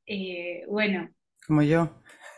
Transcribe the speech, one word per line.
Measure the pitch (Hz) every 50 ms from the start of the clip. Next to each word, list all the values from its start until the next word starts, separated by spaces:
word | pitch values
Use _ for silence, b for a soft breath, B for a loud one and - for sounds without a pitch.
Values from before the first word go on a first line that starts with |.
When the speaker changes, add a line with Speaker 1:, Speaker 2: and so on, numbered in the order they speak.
| _
Speaker 1:
eh, | - 208 196 190 185 180 175 175 175 175 - - -
bueno. | 202 214 214 208 196 175 165 165 _ _ _ _ _ _ - -
Speaker 2:
Como | 156 151
yo. | 147 147 160 165 170 156 - - B B B B B B B